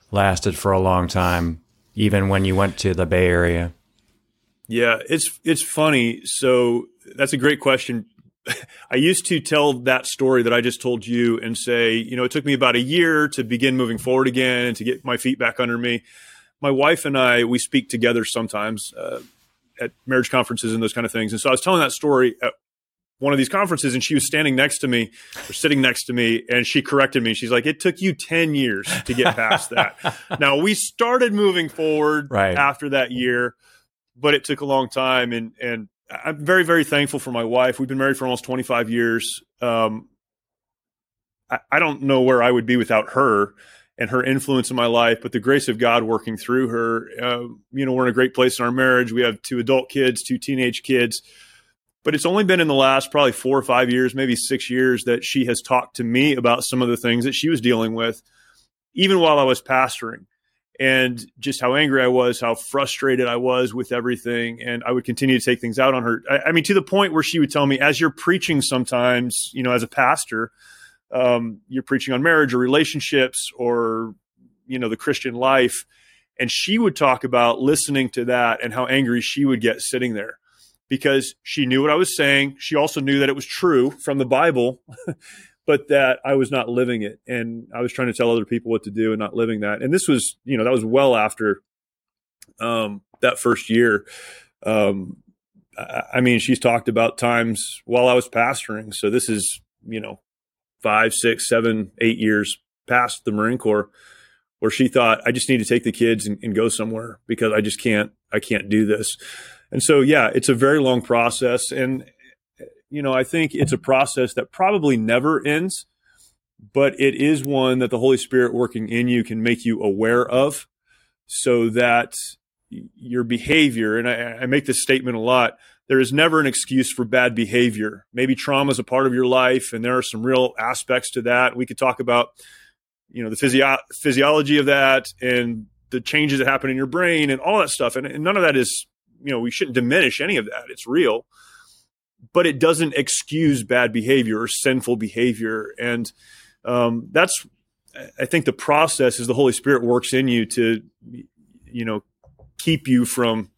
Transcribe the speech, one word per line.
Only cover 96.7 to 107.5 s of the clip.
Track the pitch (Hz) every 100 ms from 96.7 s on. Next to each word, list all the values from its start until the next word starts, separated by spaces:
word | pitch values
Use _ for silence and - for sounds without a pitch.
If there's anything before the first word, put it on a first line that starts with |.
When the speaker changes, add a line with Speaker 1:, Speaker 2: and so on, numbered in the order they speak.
| 117 -
Speaker 2:
about | 113 113 -
times | 120 120 113 104 - - -
while | 120 127
I |
was | 123 123
pastoring. | 113 120 135 - 107 110
So | - 104
this | 123 -
is, | 107 92 - _ _ -
you | 110
know, | 107 - _ _ _ _ _ _
five, | 110 107 113
six, | - 117 113 -
seven, | 117 113 110 95 -
eight | 113 113
years | 107 104 101 - _ _ -
past | 123 120 - -
the |
Marine | 104 110 123
Corps, | 110 107 101 _ - _ _ _ _ -
where | 110
she | - 127
thought, | 131 117 110 120
"I |
just | 123 -
need | 127
to | 104
take | 120
the | 117
kids | - 117 113 101
and, | 101
and | 117 104
go | 113
somewhere | - 110 110 117 107 -
because | 117 113